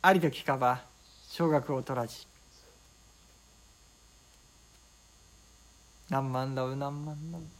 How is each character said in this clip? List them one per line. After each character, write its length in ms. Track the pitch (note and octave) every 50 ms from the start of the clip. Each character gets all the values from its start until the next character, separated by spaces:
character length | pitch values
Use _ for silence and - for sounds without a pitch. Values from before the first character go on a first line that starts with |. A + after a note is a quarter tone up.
あ 120 | - F3+ G3
り 80 | F#3
と 80 | D#3+ D#3
聞 160 | C3+ - -
か 120 | - C#3
ば、 240 | C3 C3 B2 B2+ B2+ - - - - - - - - - -
小 200 | - - E3+ E3
学 240 | D#3 D3 C3+ - C#3+
を 80 | C3 B2
取 160 | - C3+ B2
ら 80 | A#2
じ。 200 | A2 - - - - - - - - - - - - - - - - - - - - - - - - - - - - - - - - - _ - - - - - - - - - - - - - - _ - - - - - - - - - - - - - - - - - - - - - - - - - - - - - - -
何 240 | - C3+ C3+ C3+ B2+
万 220 | B2+ C3 C3+ C3+
だ 100 | C3 C3
う、 120 | B2+ C3
何 280 | C#3 C#3 C#3 C#3+ D3 D3
万 120 | D3+ D3+ D3 D3+ D#3+
だ 80 | E3+ E3+
う。 40 | D#3+ D#3+ E3+ -